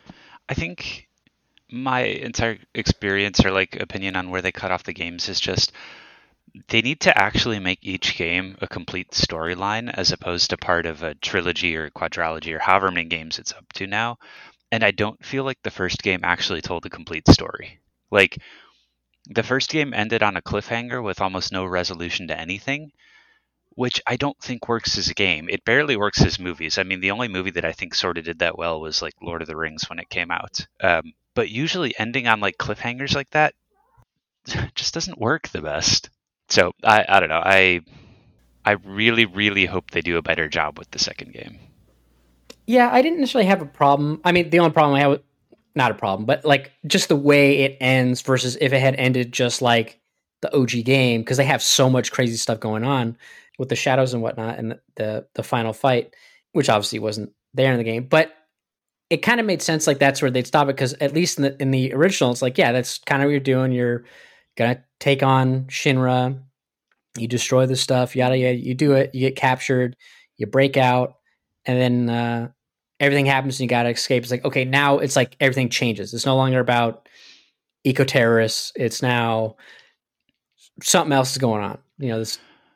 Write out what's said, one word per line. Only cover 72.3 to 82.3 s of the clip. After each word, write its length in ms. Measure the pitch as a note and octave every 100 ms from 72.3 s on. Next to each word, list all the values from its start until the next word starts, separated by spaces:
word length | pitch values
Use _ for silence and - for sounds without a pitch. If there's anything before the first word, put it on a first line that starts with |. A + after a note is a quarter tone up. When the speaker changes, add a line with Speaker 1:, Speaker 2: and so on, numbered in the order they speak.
| A#2 A#2+ - _ _ _ _
Speaker 2:
everything 280 | C#3+ C#3+ C#3
happens 320 | C3+ C3+ C3
and 60 | B2
you 40 |
gotta 200 | A#2+ A#2+
escape. 340 | A#2 - B2+
It's 80 | A#2+
like, 120 | B2
okay, 220 | C#3+ C3+ C3
now 320 | C#3 C#3+ C#3
it's 180 | C#3+ C#3
like 200 | B2 -
everything 300 | C#3 C3 B2
changes. 460 | - B2 G2+ G2 A#2
It's 100 | C3+
no 100 | C3
longer 240 | C3 B2+
about 480 | A#2+ A#2+ A#2 A2+ _ _ - - _ _ _ _
eco-terrorists. 880 | C3+ C3 C3 C3+ A#2 A2+ A2 - - -
It's 280 | A#2+ -
now 540 | B2+ B2 A#2 A2 A2+ - - - _ _ _ _ _ _ _ _ _ -
something 300 | - F#3 D3+
else 180 | C3+ C3
is 40 | C3
going 260 | B2+ G#2+
on. 140 | G2 - _ -
You 80 | C3
know, 80 | A2+
this 200 | A2